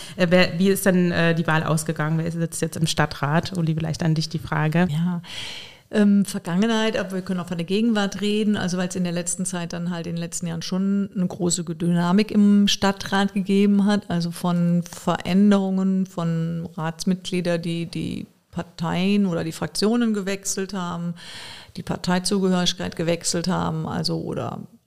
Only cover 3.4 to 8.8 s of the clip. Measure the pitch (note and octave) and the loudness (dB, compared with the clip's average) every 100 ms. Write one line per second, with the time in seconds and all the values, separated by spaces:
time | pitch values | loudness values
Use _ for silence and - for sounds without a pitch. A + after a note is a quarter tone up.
3.4 | - F#3 D#3+ D#3+ D#3+ D3+ E3+ D#3 D#3 D#3 | 0 -2 -2 -2 -2 -2 0 0 -2 -6
4.4 | - D#3 D#3 E3 F#3 D3+ F3 F3 - - | -4 -2 0 2 2 2 0 -2 -6 -12
5.4 | - - - - _ G#3+ G#3 G3+ F#3 G3 | -12 -14 -16 -20 _ 2 4 4 2 -2
6.4 | F3+ F3 A3+ A3 A3 - F#3 F#3+ F3+ F3+ | -2 0 2 2 2 0 -2 -6 -4 -4
7.4 | E3+ F3 E3 G3 A#3 G#3+ G3 G3 G#3 G#3+ | -4 -4 0 2 2 2 0 0 0 2
8.4 | G#3 G#3 F#3 F3+ | 2 2 0 -2